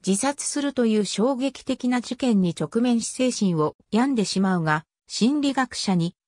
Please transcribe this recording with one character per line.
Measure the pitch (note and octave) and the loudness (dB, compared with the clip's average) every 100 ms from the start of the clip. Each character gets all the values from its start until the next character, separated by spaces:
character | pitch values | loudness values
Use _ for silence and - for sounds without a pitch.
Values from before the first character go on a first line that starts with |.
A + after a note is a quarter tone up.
| - | -2
自 | G3 | 0
殺 | C4+ C#4+ - | 0 -4 -6
す | D4 | -4
る | C#4+ | -2
と | C4 A#3 | 0 2
い | G#3+ | 2
う | G3 | 0
衝 | - A#3+ B3+ | 0 0 0
撃 | C4+ - | -2 -4
的 | - B3+ B3 | -6 -4 -2
な | B3 | -2
事 | - A#3+ | -2 -2
件 | B3+ G#3 | 0 2
に | F3+ D#3+ | 2 0
直 | D#3 A3+ | -4 0
面 | B3 A#3 | 2 0
し | A3 | -2
精 | - B3+ | -2 -2
神 | - G3 E3 | 0 0 2
を | D3+ - _ | 0 -4 _
病 | G#3 C4+ | 0 2
ん | B3 | 0
で | F#3 | 0
し | F#3+ | 0
ま | F#3+ F3+ | 0 2
う | |
が、 | D#3 D3+ - _ - | 0 -2 -4 _ -14
心 | - A3+ D4 | 0 2 2
理 | C#4 | 0
学 | C4 B3+ - | 0 -2 -4
者 | - | 0
に | F3+ E3+ - | 0 0 -4